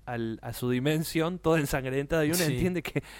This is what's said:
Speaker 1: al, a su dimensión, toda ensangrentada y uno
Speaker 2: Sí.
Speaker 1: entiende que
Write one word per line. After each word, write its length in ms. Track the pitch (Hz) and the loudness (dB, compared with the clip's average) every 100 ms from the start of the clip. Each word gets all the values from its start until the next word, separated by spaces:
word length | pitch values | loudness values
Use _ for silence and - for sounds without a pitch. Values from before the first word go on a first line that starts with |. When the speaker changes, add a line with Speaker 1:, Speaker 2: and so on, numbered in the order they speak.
| - | -8
Speaker 1:
al, 340 | 120 113 113 | -4 -4 -4
a 100 | 120 | -8
su 160 | - 123 | -4 0
dimensión, 680 | 127 139 156 160 165 160 180 | 2 2 2 0 0 0 0
toda 200 | 160 165 | 2 2
ensangrentada 640 | 143 143 127 135 143 165 151 | 2 -2 -2 -2 0 2 2
y 40 | |
uno 80 | 175 | 2
Speaker 2:
Sí. 60 | 156 | 2
Speaker 1:
entiende 300 | 123 185 180 | 2 0 0
que 200 | - 147 - | -4 -6 -6